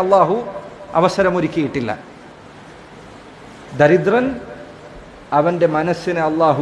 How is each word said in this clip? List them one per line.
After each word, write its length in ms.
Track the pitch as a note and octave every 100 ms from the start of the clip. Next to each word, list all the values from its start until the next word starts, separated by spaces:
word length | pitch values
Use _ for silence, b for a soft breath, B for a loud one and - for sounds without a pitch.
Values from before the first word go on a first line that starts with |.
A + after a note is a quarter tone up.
അള്ളാഹു 320 | F#3 G3 D#3+ A3 A#3 - - - - E3
അവസരമൊരുക്കിയിട്ടില്ല. 920 | F3 F#3 F#3 F3+ D#3 E3+ C#3 C#3+ A2+ - - - - - - - - - - - - - - - - - - B2+
ദരിദ്രൻ 440 | D3 F3 F#3 A#3 C4 C4 - - - - - - - - - C#3+
അവൻ്റെ 280 | E3 F3 E3+ D#3
മനസ്സിനെ 460 | E3 E3+ F#3 E3+ D#3
അള്ളാഹു 300 | D#3 D#3+ C3+